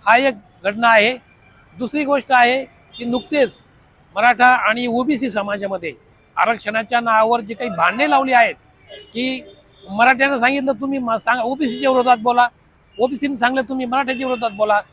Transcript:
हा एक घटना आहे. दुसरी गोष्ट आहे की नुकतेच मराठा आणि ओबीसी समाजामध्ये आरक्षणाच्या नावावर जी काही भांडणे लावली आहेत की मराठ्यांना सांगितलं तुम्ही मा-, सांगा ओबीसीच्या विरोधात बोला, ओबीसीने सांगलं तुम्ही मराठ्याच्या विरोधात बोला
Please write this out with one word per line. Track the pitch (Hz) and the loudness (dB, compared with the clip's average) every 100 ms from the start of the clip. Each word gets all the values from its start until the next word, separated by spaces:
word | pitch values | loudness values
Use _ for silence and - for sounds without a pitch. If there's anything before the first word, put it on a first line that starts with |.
| - | 4
हा | 233 | 2
एक | 269 214 _ _ | 2 -4 _ _
घटना | 190 208 233 | -8 -2 2
आहे. | 226 208 254 _ _ _ _ _ 165 | 4 4 -2 _ _ _ _ _ -10
दुसरी | 233 294 | -6 -4
गोष्ट | 285 277 - | 0 -2 2
आहे | 254 240 262 262 | 4 4 2 -4
की | _ _ - 240 | _ _ -12 -4
नुकतेच | 240 - 302 240 - _ _ _ _ _ 190 | -4 -2 0 0 -2 _ _ _ _ _ 0
मराठा | 233 233 247 254 202 | 2 4 4 4 0
आणि | 226 247 | -2 -2
ओबीसी | 233 247 285 254 | -2 -2 -2 -2
समाजामध्ये | 208 202 202 196 190 170 123 _ _ _ - | -4 -6 -6 -6 -8 -8 -12 _ _ _ -2
आरक्षणाच्या | 175 233 - 220 220 240 | 0 0 -4 -6 -2 -2
नावावर | 233 220 220 240 | 2 2 2 0
जी | 208 | -4
काही | 226 247 | -8 -8
भांडणे | 175 170 208 294 | 0 0 2 2
लावली | 277 269 | 2 4
आहेत | 247 226 156 _ _ _ - - | 4 2 0 _ _ _ -20 -14
की | 226 254 262 - - _ _ - | -6 -6 -6 -10 -20 _ _ -14
मराठ्यांना | 202 240 254 269 277 | 0 2 4 2 2
सांगितलं | 240 277 262 | 0 0 -2
तुम्ही | 233 269 277 | -4 -4 -4
मा-, | 240 226 | -4 -4
सांगा | - 247 | -2 -2
ओबीसीच्या | 233 269 285 240 269 | -2 -2 -4 -2 0
विरोधात | 262 247 247 | 0 2 2
बोला, | 220 240 240 _ _ _ _ - | 2 2 0 _ _ _ _ -4
ओबीसीने | 247 262 285 269 | -4 -2 -6 -2
सांगलं | 240 262 | -2 -2
तुम्ही | 254 262 254 | -4 -4 -4
मराठ्याच्या | 269 262 254 262 | -2 -2 -4 -4
विरोधात | 247 233 | -4 -4
बोला | 202 214 208 202 | -2 0 0 -2